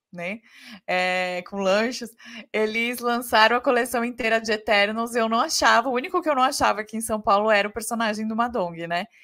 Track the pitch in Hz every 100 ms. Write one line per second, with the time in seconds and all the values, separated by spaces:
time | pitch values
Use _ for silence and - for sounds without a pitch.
0 | _ 175 175 220 _ - 254 220 - 180
1 | 180 185 185 180 180 202 190 202 226 240
2 | 226 - - 240 - 208 220 220 233 240
3 | 240 240 247 226 220 240 247 247 254 247
4 | 233 247 226 226 220 208 214 208 202 220
5 | 233 233 226 226 311 - 269 220 240 240
6 | 285 359 320 277 262 285 240 202 214 220
7 | 226 220 214 202 214 208 202 208 220 226
8 | 226 208 220 220 240 240 180 165 170 175
9 | 196 _